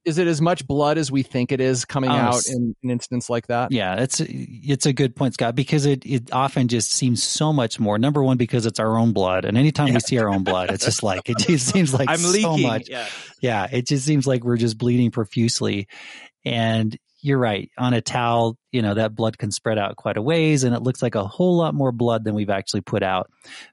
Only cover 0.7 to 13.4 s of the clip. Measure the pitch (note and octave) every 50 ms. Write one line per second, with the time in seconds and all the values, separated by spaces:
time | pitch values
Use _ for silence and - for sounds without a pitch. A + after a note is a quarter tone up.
0.7 | C#3+ C#3+ D3 D3 D3+ D#3+ D#3 C3 C3+ C#3 B2+ - - C3 B2 - C#3 B2+ C3 C3
1.7 | C3 B2 A#2 - - C#3+ C3 C3 C#3+ C#3 A#2+ A#2+ B2 B2 A#2+ - C3+ B2 A#2+ A2+
2.7 | A2+ - - B2+ B2 A#2+ - - B2+ B2 - - A#2+ A#2 - - A#2+ A#2+ B2 -
3.7 | C3 A#2 G2 F#2 F#2 G2+ B2+ C3 - - D#3+ - - C3 B2+ - - A2+ - C#3+
4.7 | C#3+ C3 - D3+ C3+ A#2+ C#3+ B2+ - - C#3+ B2+ - - B2+ A#2 A#2 C3+ C3+ -
5.7 | E3 D3+ C#3 C#3+ C#3 C3+ - - C#3 B2+ A#2+ - - B2+ C3+ C3+ - C#3 B2+ A#2
6.7 | A#2+ A#2 G#2 G2+ - - C3 B2+ A#2+ A2 - - - - D#3 D#3 D#3 C#3+ A#2+ A2+
7.7 | - - A2 G#2 G#2 G#2+ A#2 C#3+ D3 D3 C#3 C3 C3 B2 B2 A2 - B2 A2 A2+
8.7 | - - A2 A2 A2 A2+ A2+ A#2 G#2 G2+ F#2+ F#2 F#2 F#2 F#2 G2 G#2 A#2 C#3 D#3
9.7 | D3+ - D3 C3+ B2 A#2 - - C3+ B2 A2+ G#2 G2 G2 F#2 F2+ F#2 F#2 F2+ F2+
10.7 | F#2+ G2 - B2+ A2+ - - G#2 F#2 F#2+ - - A#2+ B2+ - - F3 C#3+ B2 -
11.7 | - F#3+ F3 C#3 C3 C3 C#3 C3 D#3+ E3 E3+ F3 F3+ G#3 G#3+ E3 D#3+ D3 C3 A#2+
12.7 | A2 A2 - - B2+ B2 A2+ G2+ - - - - - _